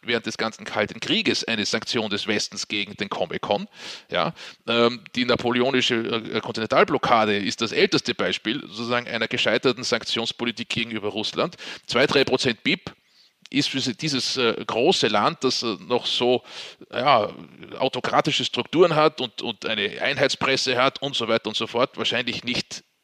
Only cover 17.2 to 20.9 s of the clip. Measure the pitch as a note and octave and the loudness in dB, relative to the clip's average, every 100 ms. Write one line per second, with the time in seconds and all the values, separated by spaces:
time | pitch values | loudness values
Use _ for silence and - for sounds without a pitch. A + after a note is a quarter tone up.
17.2 | G2+ - D2+ - - F#2+ C3 B2 - B2 | 2 -6 -16 -18 -14 -2 -2 0 2 2
18.2 | D3+ - B2 - A#2 D#3 F3+ D#3 D#3 - | 2 0 -2 -4 0 4 6 6 2 2
19.2 | B2 - - G#2+ - G#2+ G2 - G2+ C#3 | -8 -6 -6 -4 -4 -2 -2 -2 -2 2
20.2 | C3+ - C#3 C3+ C3 B2 C3+ | 2 2 0 2 2 2 2